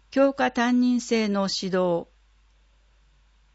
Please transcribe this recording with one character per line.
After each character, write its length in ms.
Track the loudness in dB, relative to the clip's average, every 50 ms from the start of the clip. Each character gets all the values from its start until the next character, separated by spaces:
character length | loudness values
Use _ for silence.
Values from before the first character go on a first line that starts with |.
| _ _
教 240 | 0 2 2 2 2
科 180 | 0 -2 -2
担 280 | 0 0 0 0 2 2
任 220 | 2 2 0 0
制 260 | -2 -2 0 0 0 0
の 220 | 0 -2 -2 -2
指 260 | -4 -6 -4 -2 0
導。 320 | 0 2 2 0 -2 -4 -8 _ _ _ _ _ _ _ _ _ _ _ _ _ _ _ _ _ _ _ _ _ _ _ _ _ _ _ _ _